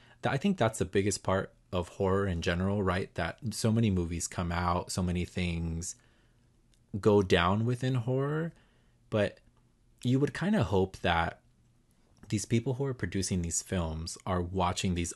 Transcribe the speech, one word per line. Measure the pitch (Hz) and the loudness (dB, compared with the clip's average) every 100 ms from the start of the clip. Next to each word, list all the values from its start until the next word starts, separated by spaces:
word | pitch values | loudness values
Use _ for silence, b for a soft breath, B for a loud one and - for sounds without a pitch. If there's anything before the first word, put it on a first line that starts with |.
| b b | b b
th-, | 113 | -2
I | 135 | 0
think | 202 190 | 0 2
that's | 113 - | 0 0
the | 85 | -2
biggest | 101 101 - | 0 0 0
part | - 95 - _ _ | 0 -2 -2 _ _
of | 92 87 | -6 -6
horror | - 98 98 98 | -2 0 2 0
in | 85 | -2
general, | 85 87 95 104 | 0 0 0 0
right? | 92 90 - - | 0 0 -2 -4
That | 85 - 113 | -4 -4 -8
so | - 113 | -2 0
many | 110 113 | 2 4
movies | 92 85 85 - | 2 0 -4 -6
come | - 87 | -4 -2
out, | 85 87 87 - | 0 0 0 -2
so | - | -2
many | 90 87 | 0 0
things | 85 - 90 82 82 82 85 - b b b b b _ _ _ _ 104 | -2 -2 -2 -2 -4 -4 -8 -12 b b b b b _ _ _ _ 0
go | 107 104 | 4 6
down | 92 92 87 101 113 | 6 4 6 2 0
within | 123 131 131 | -2 -2 -2
horror, | 113 131 139 156 165 b b b b b _ | -2 -2 -2 -4 -6 b b b b b _
but | 110 101 - _ _ _ _ _ _ | 0 0 -2 _ _ _ _ _ _
you | 123 131 | 0 2
would | 139 | 2
kinda | - 175 214 | 0 0 2
hope | 95 98 95 - | 2 2 2 0
that | 92 85 82 - _ _ _ _ _ _ _ _ - | 0 2 0 -4 _ _ _ _ _ _ _ _ -6
these | 107 - | -4 0
people | 117 120 127 | -2 0 -2
who | 139 | -4
are | |
producing | 123 92 98 92 95 | -4 -4 -4 -2 -2
these | 85 - | -2 -4
films | - 95 82 80 82 - - | -4 -2 -2 -4 -8 -10 -4
are | 90 | -4
watching | 87 90 90 90 98 87 | -2 0 0 0 0 0
these | 85 | -2